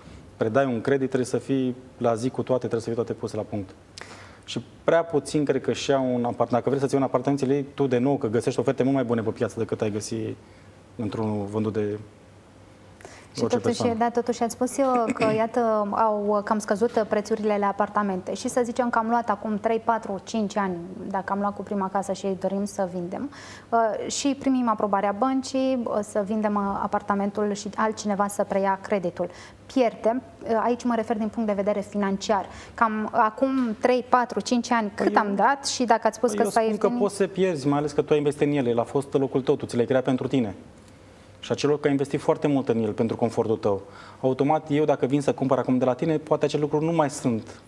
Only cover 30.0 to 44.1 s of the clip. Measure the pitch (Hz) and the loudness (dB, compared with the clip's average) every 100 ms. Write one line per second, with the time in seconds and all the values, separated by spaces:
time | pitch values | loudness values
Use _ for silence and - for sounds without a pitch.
30 | 214 254 - - - 220 226 240 247 226 | 0 -2 -6 -12 -2 0 2 0 0 -2
31 | 220 220 214 233 214 202 202 202 196 202 | 0 -2 -2 -2 -2 0 0 -2 -2 -2
32 | 196 196 - 202 - - - - 226 214 | 0 0 0 0 0 -10 -16 0 2 2
33 | 214 - 214 - 269 269 240 208 247 247 | 0 2 2 2 0 2 0 2 2 2
34 | 240 254 233 202 - 247 - 233 208 - | 4 2 4 -2 0 0 2 0 0 0
35 | 202 208 208 196 226 - - - 226 220 | 2 2 2 4 4 4 -2 -4 2 4
36 | 220 - 247 208 208 226 220 214 214 240 | 2 0 0 2 2 2 2 2 2 2
37 | 208 - 190 - 185 156 135 143 147 - | 0 2 0 2 0 2 2 2 2 0
38 | 143 151 147 143 147 147 120 117 113 139 | 2 2 2 2 2 2 2 2 2 -2
39 | 135 143 135 139 127 139 - 127 113 131 | 0 0 0 0 2 0 0 0 2 2
40 | 127 131 123 139 110 90 - - - - | 2 0 0 0 0 -4 -16 -20 -20 -20
41 | - - - - - 117 143 147 147 139 | -20 -20 -20 -18 -6 -2 0 2 2 2
42 | 139 147 - 156 151 139 123 113 110 101 | 0 0 0 0 2 2 2 0 0 0
43 | 113 107 117 120 107 107 107 98 - - | 0 0 0 0 0 0 0 0 -4 -18
44 | - | -20